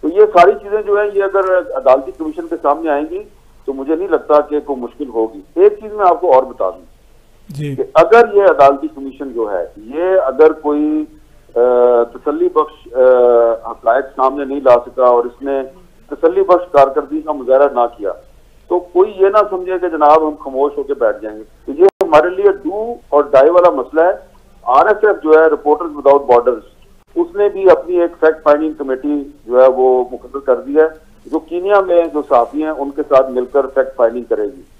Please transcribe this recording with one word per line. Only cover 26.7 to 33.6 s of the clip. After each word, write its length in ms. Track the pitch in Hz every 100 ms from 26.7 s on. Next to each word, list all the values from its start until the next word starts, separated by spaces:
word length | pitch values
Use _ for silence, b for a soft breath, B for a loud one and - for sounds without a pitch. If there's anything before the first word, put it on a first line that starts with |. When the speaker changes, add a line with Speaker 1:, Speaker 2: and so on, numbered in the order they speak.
| _ _ _ _ -
Speaker 1:
उसने 320 | 170 185 202
भी 180 | 190 190
अपनी 300 | 165 170 180
एक 140 | 170
फैक्ट 280 | - 160 156
फाइंडिंग 360 | 151 147 156 151
committee 680 | 135 131 147 147 139 - 113
जो 140 | 123
है 80 | 131
वो 400 | 127 127 127 123
मुकर्रर 280 | 143 123 135
कर 160 | 139 120
दी 180 | 120
है, 140 | 147 160 160 _ _ -
जो 80 | 151
कीनिया 420 | 160 175 185 202
में 300 | 185 175 165
जो 100 | 147
सहाफी 400 | - 131 - 143
हैं 100 | 156
उनके 300 | 151 143 139
साथ 300 | 151 139 131
मिलकर 300 | 123 123 143